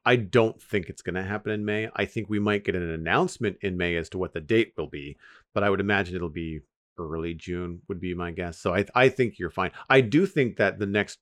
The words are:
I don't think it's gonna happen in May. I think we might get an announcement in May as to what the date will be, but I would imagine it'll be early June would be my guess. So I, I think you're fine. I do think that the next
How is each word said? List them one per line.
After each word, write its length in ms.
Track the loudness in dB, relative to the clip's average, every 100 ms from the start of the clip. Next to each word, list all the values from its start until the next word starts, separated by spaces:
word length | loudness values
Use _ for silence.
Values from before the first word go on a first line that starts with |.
I 120 | 2 2
don't 440 | 4 2 2 0
think 280 | -4 -4 -4
it's 140 | -8
gonna 200 | -6 -6
happen 300 | -4 -6 -4
in 120 | -4
May. 240 | -2 -2 -4
I 120 | -4 -4
think 220 | -4 -4
we 120 | 0
might 240 | 2 2
get 100 | 0
an 160 | -2 -4
announcement 680 | -4 0 0 0 -2 -4 -2
in 160 | -4 -2
May 180 | 0 0
as 120 | -2
to 80 | -4
what 140 | -4
the 80 | -6
date 340 | 2 2 2 -2
will 120 | -8
be, 280 | -8 -12 -16 -20 -20 _
but 80 | 0
I 80 | 2
would 100 | 2
imagine 360 | 2 2 0 -4
it'll 120 | -6
be 320 | -6 -6 -8 -12 _ _ -12
early 360 | -8 -6 -6
June 480 | -8 -8 -6 -6 -10 -10
would 120 | -6
be 140 | -6
my 180 | -4 -6
guess. 260 | -6 -8 -4
So 160 | 0
I, 100 | 0 2
I 140 | 4 4
think 300 | 4 -2 -2
you're 120 | -8
fine. 200 | -4 -6 -6 6
I 120 | 6
do 260 | 6 4 4
think 300 | 2 0 2
that 220 | 0 2
the 60 | -2
next 320 | 0 -2 -8